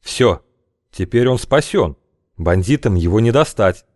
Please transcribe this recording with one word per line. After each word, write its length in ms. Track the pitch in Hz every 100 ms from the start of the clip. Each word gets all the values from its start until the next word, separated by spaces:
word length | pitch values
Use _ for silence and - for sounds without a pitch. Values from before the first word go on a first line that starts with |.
Всё, 420 | - - 123 85 _ _ _ _ _
теперь 360 | - 92 117 123
он 100 | 123
спасён, 580 | - 139 - 202 90 69 _ _ _ -
бандитам 580 | 85 90 87 147 -
его 240 | 92 85 104
не 140 | 117
достать. 520 | 127 151 - 98 - _